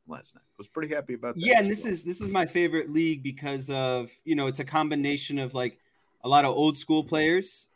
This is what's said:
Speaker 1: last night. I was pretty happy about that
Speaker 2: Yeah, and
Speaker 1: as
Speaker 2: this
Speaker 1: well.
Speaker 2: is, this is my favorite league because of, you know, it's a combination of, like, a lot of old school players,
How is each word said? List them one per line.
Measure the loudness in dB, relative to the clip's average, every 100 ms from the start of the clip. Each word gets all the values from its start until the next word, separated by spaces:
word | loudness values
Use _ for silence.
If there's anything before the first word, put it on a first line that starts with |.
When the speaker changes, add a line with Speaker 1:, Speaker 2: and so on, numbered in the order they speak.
| -18
Speaker 1:
last | -18 -18
night. | -20
I | _ -20
was | -14
pretty | -8 -6
happy | -6 -6
about | -6 -6
that | -2
Speaker 2:
Yeah, | 4 4
and | 4
Speaker 1:
as | 0
Speaker 2:
this |
Speaker 1:
well. | -2
Speaker 2:
is, | -4 -6
this | -6
is | -2
my | 0 0
favorite | 2 2 0 0
league | 0 0 0
because | -6 -8 -6 -6 -4
of, | -2 0 -2 -4 -8
you | -2
know, | 0 0
it's | -4
a |
combination | -2 0 0 0 0 -2 -4 -4
of, | -4
like, | -4 -4 -6 _ _ _ _
a | 4
lot | 4
of | 6
old | 4 2 2
school | 2 0
players, | 2 2 4 2 0 -10 -12